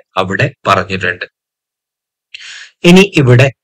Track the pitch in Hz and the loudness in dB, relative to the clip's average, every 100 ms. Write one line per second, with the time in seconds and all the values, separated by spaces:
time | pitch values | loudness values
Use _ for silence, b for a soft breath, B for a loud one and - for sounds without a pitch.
0 | - 95 95 98 127 - 104 95 92 95 | -6 -8 -6 -4 -6 -6 -4 -2 -4 -8
1 | 92 90 - _ _ _ _ _ _ _ | -8 -8 -14 _ _ _ _ _ _ _
2 | _ _ _ B B B B _ 175 185 | _ _ _ B B B B _ 4 4
3 | 196 160 123 123 120 - | 4 0 2 2 0 -4